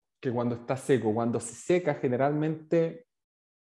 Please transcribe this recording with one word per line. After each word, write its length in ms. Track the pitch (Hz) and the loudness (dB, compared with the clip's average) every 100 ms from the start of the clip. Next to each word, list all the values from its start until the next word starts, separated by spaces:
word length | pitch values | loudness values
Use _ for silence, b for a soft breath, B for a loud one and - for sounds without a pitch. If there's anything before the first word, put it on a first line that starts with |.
| _ _ | _ _
que 120 | 135 | -4
cuando 240 | 120 120 120 | -2 -2 -2
está 200 | - 131 | -4 -4
seco. 380 | - 131 107 | 2 2 4
Cuando 240 | 107 117 117 | 0 0 -2
se 160 | - | -6
seca 400 | - - 180 175 | -6 0 0 0
generalmente, 1120 | 143 135 123 139 151 156 156 - 170 165 165 - _ _ _ _ _ | -2 0 2 2 2 -2 -4 0 0 0 -4 -18 _ _ _ _ _